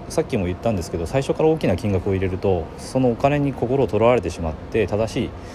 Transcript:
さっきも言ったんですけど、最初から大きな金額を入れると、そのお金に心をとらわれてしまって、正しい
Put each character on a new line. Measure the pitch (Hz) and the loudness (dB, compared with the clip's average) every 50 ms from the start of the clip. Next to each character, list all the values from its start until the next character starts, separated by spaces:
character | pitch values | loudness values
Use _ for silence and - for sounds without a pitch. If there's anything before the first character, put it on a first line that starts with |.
| - - | -6 -4
さ | - 165 | -2 -2
っ | 156 | -2
き | - - | 0 0
も | 107 87 | -2 0
言 | 90 90 | -2 -2
っ | - | -2
た | - 117 | -2 -2
ん | 110 | -2
で | 92 | -2
す | 80 - | -2 -4
け | - 82 | -4 -4
ど、 | 85 | -4
最 | - - 135 | -2 -2 0
初 | 139 - 160 | 0 0 0
か | - | 2
ら | 156 156 | 4 4
大 | 160 156 | 4 2
き | 170 | 2
な | 165 92 | 0 0
金 | 82 - 104 | 0 0 0
額 | 95 90 - 101 | 0 0 0 0
を | |
入 | 95 92 | 0 0
れ | 95 92 | 0 -2
る | 92 92 | -2 0
と、 | - 98 92 85 80 - - | 0 2 2 0 -2 -6 -10
そ | - - - - 131 | -14 -8 -4 0 2
の | 131 123 | 2 2
お | 117 | 2
金 | 113 - 139 147 147 | 4 2 2 4 2
に | 143 139 131 | 0 0 -2
心 | - 127 113 131 139 123 | -2 -2 0 2 2 2
を | |
と | 92 107 101 | 2 2 4
ら | 113 | 4
わ | 120 127 | 6 4
れ | 113 | 4
て | 90 85 | 2 -2
し | - - | -4 -4
ま | 87 80 | -4 -6
っ | 76 | -6
て、 | - - - - 113 104 | -8 -6 -2 0 0 0
正 | - 107 101 113 110 | 0 0 0 -2 0
し | - 139 98 | -2 -2 -4
い | - - - - - | -4 -6 -10 -14 -14